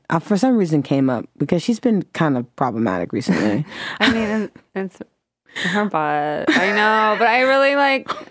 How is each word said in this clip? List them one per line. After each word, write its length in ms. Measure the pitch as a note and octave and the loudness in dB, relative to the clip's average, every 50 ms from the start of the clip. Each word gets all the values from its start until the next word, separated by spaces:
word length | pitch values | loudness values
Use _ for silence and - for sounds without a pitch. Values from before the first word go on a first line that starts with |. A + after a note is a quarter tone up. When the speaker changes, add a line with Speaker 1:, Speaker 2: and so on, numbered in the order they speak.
| _ - | _ -2
Speaker 1:
uh, 100 | - E3 | -2 -2
for 180 | - - G#3+ F#3 | 0 0 0 2
some 180 | A#3+ C4 B3 | 2 2 2
reason 260 | A3+ F#3+ D#3+ D#3 D3 | 2 2 2 0 0
came 280 | C#3 - C#3+ C#3 C3+ C3 | 0 0 0 0 2 0
up 160 | B2+ A2 - - _ | 0 -2 -4 -8 _
because 260 | - D3 C#3 F3+ E3+ | -6 -2 0 -2 0
she's 180 | - - A#3 A3 | 0 -2 -2 0
been 220 | - B3 A3+ F#3+ - - - | 0 0 0 0 -2 -4 -2
kind 220 | - E3 D3+ C3+ B2 | 0 0 2 0 0
of 160 | A#2+ - _ | -4 -6 _
problematic 560 | - C#3+ B2 G#2 A2+ A2+ G#2+ F#2 F2 F2 - | -4 -2 -2 -2 -2 -2 -2 -2 -2 -4 -4
recently. 540 | - G#2 - - F3+ D#3+ F#3 - G2+ B2+ D3+ - - - | -4 -4 -2 -2 0 0 0 0 0 -2 -4 -6 -10 -12
Speaker 2:
<laughs> 180 | - - - - | -12 -10 -4 0
I 120 | G#3 G#3+ | 0 0
mean, 380 | A#3 A3+ A3 G#3 G#3+ A3 G#3 - - - - _ - | 0 0 -2 -2 -2 -2 -4 -6 -8 -16 -20 _ -8
it's 240 | G3 F#3+ F#3 - - - _ _ _ _ _ _ _ _ _ - - - F3 | -8 -8 -8 -10 -14 -20 _ _ _ _ _ _ _ _ _ -10 -6 -4 -2
her 120 | E3 G#3 G#3 | -2 -2 -2
butt. 640 | G3 - D#3 D3+ D3+ D3 D3 D3 D3+ D3+ D3+ - - D4+ | 0 0 -2 0 0 0 -2 -2 -2 -4 -2 0 0 0
I 160 | - F3+ G3 | 2 2 0
know, 440 | G3+ G#3+ G#3+ G#3+ A3 A3 G#3+ G#3+ G#3+ G3 | 0 2 2 2 2 2 2 2 2 2
but 100 | A3+ A3 | 2 2
I 140 | A3+ B3+ | 2 2
really, 340 | C4 C4 C4+ C4+ C#4 C#4 C#4+ | 2 2 4 4 4 2 2
like, 320 | C#4+ C#4 C#4 C4+ C4+ - - - - - - | 2 2 2 0 -2 -4 -6 -10 -10 -12 -18